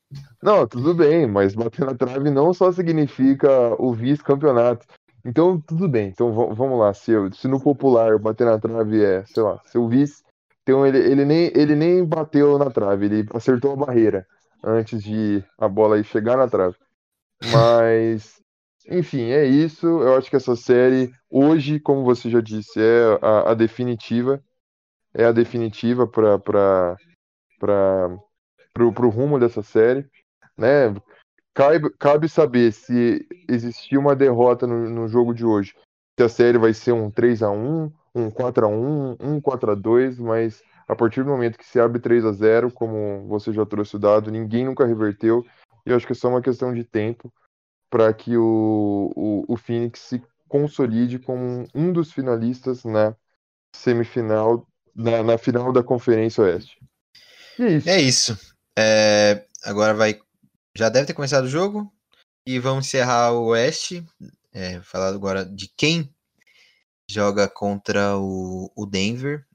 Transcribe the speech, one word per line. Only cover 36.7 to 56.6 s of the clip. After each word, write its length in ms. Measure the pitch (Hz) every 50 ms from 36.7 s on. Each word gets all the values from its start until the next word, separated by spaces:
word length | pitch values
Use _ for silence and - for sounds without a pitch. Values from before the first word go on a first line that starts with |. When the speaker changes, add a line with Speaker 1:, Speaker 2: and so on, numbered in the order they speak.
| 110
Speaker 1:
ser 180 | - - 123
um 180 | 120 113 107 104
três 320 | - - 113 123 120 107
a 80 | 113 101
um, 400 | 101 104 117 139 160 160 156 151 151 _ _ _ -
um 160 | 123 113 110
quatro 360 | 110 - 127 123 120 120 113
a 20 |
um, 480 | 104 104 110 120 143 151 147 139 127 117 -
um 180 | - 139 151 151
quatro 320 | 143 143 127 117 127 107
a 40 | 104
dois, 440 | 101 98 113 117 123 131 131 127 123
mas 420 | 117 113 113 113 113 113 110 _ _ _ _ _ _
a 80 | - 113
partir 300 | 117 120 110 - 131 131
do 60 | 143
momento 280 | 139 127 120 117 110
que 80 | - -
se 140 | _ - 123
abre 220 | 117 120 120 120
três 240 | - 117 117 117 110
a 80 | 107 101
zero, 360 | 98 107 110 110 117 123 123
como 560 | 120 - 117 113 110 107 104 104 101 98 98 101
você 240 | 104 104 - 113 104
já 120 | 107 104
trouxe 300 | 101 107 101 104 - -
o 40 | 104
dado, 300 | 101 101 107 110 107 107
ninguém 360 | 107 113 113 107 110 123 127
nunca 200 | 131 131 - 135
reverteu, 600 | 117 117 107 110 104 101 - 113 113 113 123 120 _ _ _ _ _ _ _ -
e 60 | -
eu 40 | 123
acho 100 | 120 -
que 60 | -
é 40 | 123
só 120 | - -
uma 140 | 123 127 123
questão 320 | 120 135 120 123 127 127 123
de 100 | 117 117
tempo 500 | - - 110 107 113 117 - - 123 _ _ _ _ _ _ _ _ _ _ _ _
pra 240 | 127 113 110 110 110
que 220 | - - 117 120
o, 800 | 117 113 113 113 110 110 110 107 107 104 104 101 101 98 - -
o, 380 | - 98 107 104 98 - - 123
o 20 |
Phoenix 460 | 113 _ - 117 117 120 117 - -
se 200 | - - 127 123 - _ _ _ _ -
consolide 680 | - 143 147 147 - - 135 117 110 117 123 120 123
como 480 | 127 - - 127 127 127 123 123 123 113 - -
um 200 | 135 160 185 180
dos 180 | 170 151 151
finalistas 720 | - 139 131 127 120 117 113 120 127 127 - 131 127 127 -
na 320 | 113 107 107 107 107 110 - _ _ _ _ _ _ _ _ _ _ -
semifinal, 920 | - - 131 120 117 117 - - 123 113 110 110 107 110 113 120 120 - _ _ _ _ _ _
na, 300 | 113 113 117 117 113 110
na 140 | 113 117
final 340 | 113 - 127 117 120 123 131
da 120 | 127 123 120
Conferência 600 | - 127 117 - 123 113 110 113 113 - 120 107
Oeste. 340 | 90 85 -